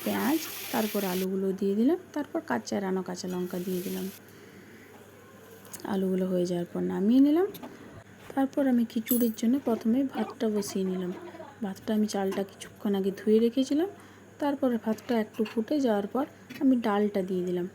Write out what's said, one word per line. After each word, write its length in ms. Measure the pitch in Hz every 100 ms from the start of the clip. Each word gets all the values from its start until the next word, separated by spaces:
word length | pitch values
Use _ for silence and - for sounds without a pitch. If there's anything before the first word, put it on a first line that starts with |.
পেঁয়াজ, 340 | 214 202 208 320 - - -
তারপর 320 | - 214 208
আলুগুলো 480 | 190 185 185 190 190
দিয়ে 220 | 190 196
দিলাম, 240 | 202 247 359 -
তারপর 280 | 294 277 330
কাঁচা, 400 | - 240 - 208
রানো 220 | 196 190
কাঁচা 260 | 185 180 185
লঙ্কা 300 | 180 180 180
দিয়ে 240 | 185 180
দিলাম। 280 | 185 185 190 - - - - - - - - - - - - - - - - -
আলুগুলো 420 | - 196 190 185 185
হয়ে 200 | 180 175
যাওয়ার 200 | 175 175
পর 80 | 180
নামিয়ে 400 | 180 180 202 254
নিলাম। 260 | 285 311 415 - - - - - - - -
তারপর 340 | - 269 294 269
আমি 160 | 240
খিচুড়ির 480 | 226 233 226 247 240 220
জন্য 220 | 226 277
প্রথমে 400 | 262 220 226 247
ভাতটা 440 | 269 - 214 - 226
বসিয়ে 360 | 208 202 196
নিলাম। 280 | 190 185 180 190 - - - -
ভাতটা 320 | 202 190 -
আমি 120 | 214 214
চালটা 360 | 196 196 196
কিছুক্ষণ 520 | 196 - - - 214
আগে 160 | 202 196
ধুয়ে 280 | 190 220 220
রেখেছিলাম। 500 | 233 247 262 285 392 - - - - -
তারপরে 400 | 294 277 262 233
ভাতটা 360 | 220 220 - 233
একটু 240 | 214 -
ফুটে 360 | 214 - 220 302
যাওয়ার 260 | 262 202 202
পর 200 | 247 302 - - -
আমি 160 | 269 254
ডালটা 460 | 226 202 208 202
দিয়ে 220 | 185 185
দিলাম। 240 | 180 180 180